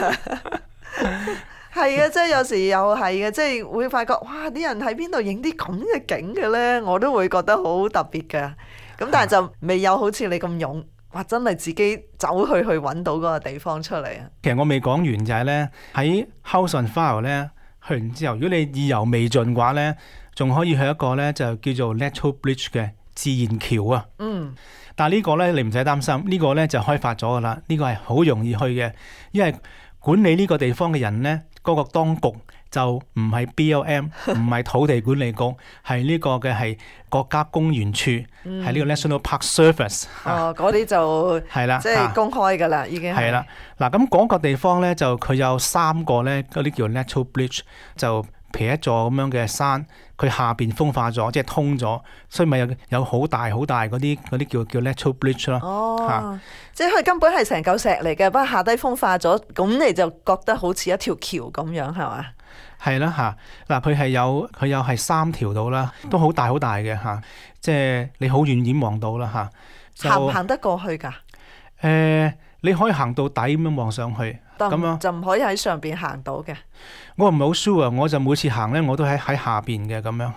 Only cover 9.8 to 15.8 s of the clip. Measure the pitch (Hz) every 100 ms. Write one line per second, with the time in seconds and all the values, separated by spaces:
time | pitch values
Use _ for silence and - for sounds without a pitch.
9.8 | 190 202 208 208 214 156 175 170 151 151
10.8 | - - - 170 190 233 247 165 - 165
11.8 | 208 214 - - 151 180 208 294 214 160
12.8 | 143 156 175 156 165 160 143 139 170 156
13.8 | 160 165 131 120 127 - - 123 147 135
14.8 | 127 135 170 107 107 113 127 147 147 -